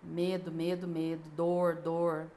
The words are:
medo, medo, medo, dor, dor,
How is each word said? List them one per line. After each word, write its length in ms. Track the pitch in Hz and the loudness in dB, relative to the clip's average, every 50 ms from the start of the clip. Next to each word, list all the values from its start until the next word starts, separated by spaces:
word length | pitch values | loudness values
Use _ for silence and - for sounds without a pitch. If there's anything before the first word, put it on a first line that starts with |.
medo, 480 | - 165 165 170 175 185 185 180 180 175 160 | -12 -6 -2 0 0 2 0 0 -2 -4 -4
medo, 340 | 165 160 175 180 175 180 | -2 0 0 0 -2 -2
medo, 420 | 175 165 160 160 165 165 160 160 156 | -4 -2 -2 -2 -2 -2 -4 -8 -8
dor, 440 | 151 165 170 175 180 175 180 170 165 | -2 0 2 4 4 4 4 2 2
dor, 520 | 165 160 165 165 170 170 170 156 156 160 165 - | 0 -2 -2 0 2 2 2 2 0 -4 -8 -12